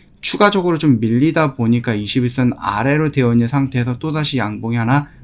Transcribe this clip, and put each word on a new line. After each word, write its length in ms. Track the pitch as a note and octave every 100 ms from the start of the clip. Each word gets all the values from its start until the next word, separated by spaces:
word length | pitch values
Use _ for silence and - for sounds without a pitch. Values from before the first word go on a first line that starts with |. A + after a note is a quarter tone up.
| _ _
추가적으로 580 | - F3+ G3+ G3+ F3 D#3+
좀 220 | D3+ A#2
밀리다 560 | A2 A#2+ D#3 D#3+ D3+ C3
보니까 380 | A2+ A#2+ A#2
이십일 360 | G#2 G#2 C3 B2
선 220 | B2+ B2 -
아래로 540 | F#2+ G#2 B2+ D3+ D3+
되어 220 | C#3+ A#2+
있는 160 | A#2 A#2
상태에서 500 | C#3 C3+ B2+ B2 B2
또다시 400 | D#3 D#3 C#3+ C3
양봉이 380 | G#2+ G#2 A2+ A#2
하나 320 | A2+ C#3 C#3+ -